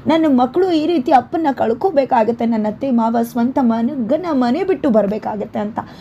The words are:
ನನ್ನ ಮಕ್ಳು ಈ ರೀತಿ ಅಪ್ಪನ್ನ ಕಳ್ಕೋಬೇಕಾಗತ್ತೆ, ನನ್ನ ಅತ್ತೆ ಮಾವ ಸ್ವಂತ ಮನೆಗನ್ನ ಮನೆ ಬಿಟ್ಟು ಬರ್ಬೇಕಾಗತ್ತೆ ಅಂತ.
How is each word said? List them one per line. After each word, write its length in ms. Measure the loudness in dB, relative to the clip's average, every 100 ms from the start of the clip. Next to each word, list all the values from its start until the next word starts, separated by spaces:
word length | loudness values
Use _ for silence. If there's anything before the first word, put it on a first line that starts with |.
| -2
ನನ್ನ 200 | 2 4
ಮಕ್ಳು 440 | 4 2 2 0
ಈ 140 | 2 0
ರೀತಿ 260 | 0 2
ಅಪ್ಪನ್ನ 340 | 2 2 -2 -2
ಕಳ್ಕೋಬೇಕಾಗತ್ತೆ, 960 | 0 -2 0 0 0 2 2 2 0 0
ನನ್ನ 200 | 0 -2
ಅತ್ತೆ 220 | -4 -2
ಮಾವ 260 | 0 0 0
ಸ್ವಂತ 360 | -2 -2 0 2
ಮನೆಗನ್ನ 640 | 2 2 0 -2 -2 -2 0
ಮನೆ 320 | 0 0 0
ಬಿಟ್ಟು 260 | -2 0 2
ಬರ್ಬೇಕಾಗತ್ತೆ 680 | 2 2 -2 -6 -6 -6 -6
ಅಂತ. 200 | -6 -6 -10 -14